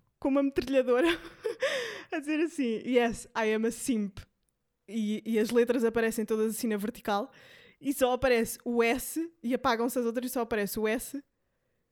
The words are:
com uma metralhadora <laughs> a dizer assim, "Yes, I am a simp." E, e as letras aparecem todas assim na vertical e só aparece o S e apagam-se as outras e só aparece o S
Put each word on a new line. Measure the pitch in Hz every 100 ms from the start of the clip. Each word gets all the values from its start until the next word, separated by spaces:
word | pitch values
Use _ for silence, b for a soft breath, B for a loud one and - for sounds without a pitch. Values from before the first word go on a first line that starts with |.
| _ _
com | 277
uma | 277
metralhadora | 277 311 247 269 247 247 330
<laughs> | 339 - - 440 - 554 554 466 415 -
a | 339
dizer | 285 302
assim, | 330 - 247 220 -
"Yes, | 247 233 208 - -
I | 214
am | 220 226
a |
simp." | 220 - 226 202 - - _ _ _ _ _ -
E, | 220 208 214 226
e | 226
as | 220
letras | 233 240 233
aparecem | 226 233 226 226 214
todas | 220 220 214
assim | 233
na | 214
vertical | 208 - - 202 262 B B B B B
e | 262
só | 277 247
aparece | 247 262 233 226 -
o | 247 233
S | 233 247 - 320 330 -
e | 233
apagam-se | 247 269 226 233 254
as | 233
outras | 233 247
e |
só | 254
aparece | 233 220 196 -
o | 214
S | 240 - 277 - _ _ _ _ _ _